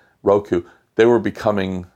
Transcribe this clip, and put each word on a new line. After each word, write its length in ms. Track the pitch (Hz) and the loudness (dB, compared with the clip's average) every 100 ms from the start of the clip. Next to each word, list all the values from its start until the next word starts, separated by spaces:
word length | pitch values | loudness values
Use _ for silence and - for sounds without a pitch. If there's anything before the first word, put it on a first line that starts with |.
| _ _ | _ _
Roku, 400 | 104 101 101 87 - _ _ | 0 0 0 -4 -6 _ _
they 100 | - | 0
were 140 | 113 120 | 2 2
becoming 680 | 101 95 113 104 95 92 87 | 0 -6 -4 -2 -4 -8 -12